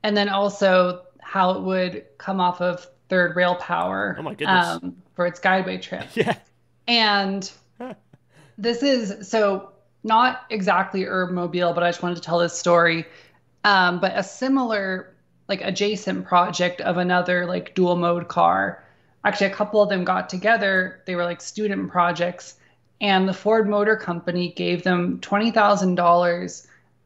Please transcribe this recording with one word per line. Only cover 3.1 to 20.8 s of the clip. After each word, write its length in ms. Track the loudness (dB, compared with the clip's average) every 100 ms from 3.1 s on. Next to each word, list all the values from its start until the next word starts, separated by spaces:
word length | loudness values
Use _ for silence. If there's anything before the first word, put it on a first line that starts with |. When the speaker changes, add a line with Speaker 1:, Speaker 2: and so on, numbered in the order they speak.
| 0 2 2
Speaker 1:
Rail 180 | 0 0
Power, 600 | -4 -4 -2 -2 -4 -6
Speaker 2:
Oh 60 |
my 100 | -10
goodness. 320 | -4 2 2 2
Speaker 1:
um, 280 | -4 -8 -14 _
for 140 | -4 -4
its 120 | 0
guideway 400 | 2 2 0 -8
trip. 260 | -10 -12 -8
Speaker 2:
<laughs> 40 | -2
Yeah. 200 | -2 -2 _ _ _ _ -2
Speaker 1:
And 640 | 2 2 2 0 -4 -8 -16 _ _
Speaker 2:
Huh. 160 | -16 -16 _ _ _ _ _ -6
Speaker 1:
this 240 | -4 0
is, 460 | 2 2 0 -8 -2
so 400 | 2 2 0 -8 _ _ _
not 380 | 2 4 4 0 -8
exactly 540 | -4 0 2 0 -4
Urbmobile, 720 | -2 -2 -2 -4 -4 0 0 2
but 80 |
I 60 | 0
just 120 | 0
wanted 140 | -6 -6
to 60 |
tell 180 | -2 0
this 180 | 0 -2
story. 480 | 2 4 4 0 -6 -18 _ _ _ _
Um, 360 | 2 4 4 2
but 180 | -2 -2
a 60 |
similar, 920 | -6 -6 0 0 0 -2 -2 -6 -8 _ _ _ -8
like, 140 | -6
adjacent 640 | -4 -2 -2 -2 -4 -6 0
project 560 | 2 2 0 -2 -2
of 160 | -2 0
another, 480 | 2 0 2 -2 -2
like, 300 | -6 -4 0
dual 200 | 2 2
mode 320 | 0 -2 -4
car. 560 | 2 2 2 -2 -6 _ _ _ _
Actually, 240 | -4 0 -2
a 60 |
couple 300 | -2 0 2
of 60 | 2
them 140 | 2
got 260 | -2 -2 -4
together. 720 | -4 0 2 2 0